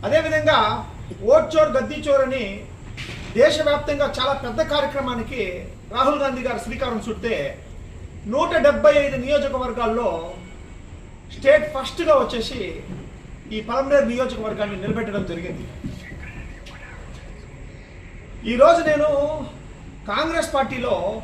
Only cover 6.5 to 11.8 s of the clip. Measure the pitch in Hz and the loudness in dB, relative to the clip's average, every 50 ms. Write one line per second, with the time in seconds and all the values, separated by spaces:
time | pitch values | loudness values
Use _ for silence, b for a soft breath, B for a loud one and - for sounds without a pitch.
6.5 | 233 202 - 220 226 220 262 247 233 214 208 233 208 - - 233 208 160 143 - | -4 -4 -6 -8 -6 -4 -4 -2 -4 -4 -4 -6 -8 -4 -4 -4 -2 -2 -2 -4
7.5 | - - - - - - - - - - - - - - - 202 220 277 330 339 | -6 -10 -14 -16 -14 -14 -14 -14 -14 -14 -14 -14 -14 -12 -8 -4 0 0 0 2
8.5 | 349 320 254 294 269 220 196 302 285 294 285 277 262 247 247 269 294 285 277 269 | 2 6 6 6 6 8 8 8 8 8 4 4 0 -2 0 2 2 2 2 0
9.5 | 247 247 254 247 226 233 240 220 220 233 240 196 165 165 165 180 180 - - - | -2 -2 -4 -4 -2 0 0 0 0 2 0 0 -2 -2 -6 -8 -12 -12 -14 -16
10.5 | - - - - - - - - - - - - - - - - - - - 269 | -16 -16 -16 -16 -16 -16 -16 -16 -16 -16 -16 -16 -18 -18 -16 -16 -14 0 6 6
11.5 | 294 302 302 302 - 262 | 8 8 6 2 -4 -4